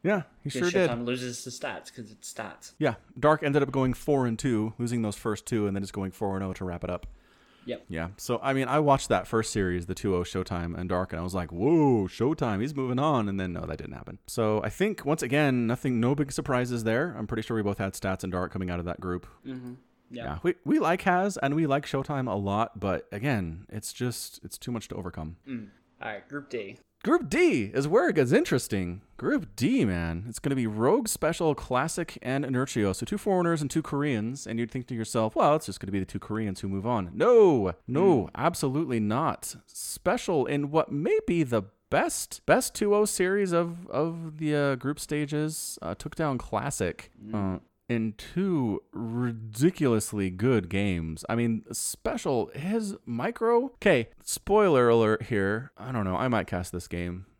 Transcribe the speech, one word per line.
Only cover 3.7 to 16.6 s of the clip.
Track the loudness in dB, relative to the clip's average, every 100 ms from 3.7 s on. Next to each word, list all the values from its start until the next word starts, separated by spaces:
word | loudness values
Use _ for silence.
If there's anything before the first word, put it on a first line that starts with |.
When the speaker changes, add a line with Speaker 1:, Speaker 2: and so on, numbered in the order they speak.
Speaker 1:
going | 2 0
four | 0 2 2 2
and | 0
two, | 0 0 0 -4
losing | -2 0
those | -2
first | -2 -4 -4 -2
two, | 0
and | 0
then | -2
just | -4
going | -6 -6
four | -4 -4
and | -2
oh | -4
to | -6
wrap | -6 -6
it | -6
up. | -6 -8 -18 _ _ _ _
Speaker 2:
Yep. | -12 -12 -8
Speaker 1:
Yeah, | -6 -6 -8
so, | -6 -2
I | 0
mean, | 0 0
I | 2
watched | 4 2 4
that | 0 2
first | 0 0
series, | 0 0 0
the | -4
two | -4 0
oh | 0
Showtime | 0 -4 -4 -4 -4 -6
and | -2
Dark, | -2 -2
and | -4
I |
was | -4
like, | -4 -6
"Whoa, | 0 4 6 6 4 2
Showtime, | 0 0 2 0 0
he's | -2
moving | -2 -2 0
on," | 2 2 0
and | -2
then, | -4
no, | -6
that | -6 -8
didn't | -10
happen. | -12 -14 -16 -8
So, | 0 2 2
I | 0
think, | 0 -2 0
once | -2 -2
again, | 2 2 4 2 0
nothing, | 0 0 2
no | 2
big | 0 -2
surprises | -4 0 0